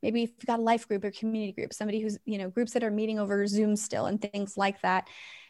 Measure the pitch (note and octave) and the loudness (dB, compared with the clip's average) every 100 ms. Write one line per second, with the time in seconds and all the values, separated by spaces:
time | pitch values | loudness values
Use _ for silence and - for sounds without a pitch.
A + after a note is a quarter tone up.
0 | - A3+ A#3 _ - A#3 A3+ A#3 - G3+ | 0 0 0 _ -2 0 4 2 2 -2
1 | G#3 G3+ A3 A3 G#3 G3+ A3+ - G#3+ G#3+ | -2 -4 -2 0 -2 -4 -6 -4 -2 0
2 | G#3+ G#3 - G#3 F#3 F#3+ A#3+ B3 A3+ G#3 | -2 -4 -4 -4 -2 -2 0 0 0 0
3 | A3 A3 G3+ G3+ G3+ G3+ G#3+ G#3 - - | 0 0 0 2 2 4 4 2 0 -2
4 | - G#3 G#3 G3+ G3+ - G3 G3 F#3 F#3 | 0 0 -2 -4 -4 0 0 2 2 2
5 | - - - - - | 0 -14 -18 -18 -20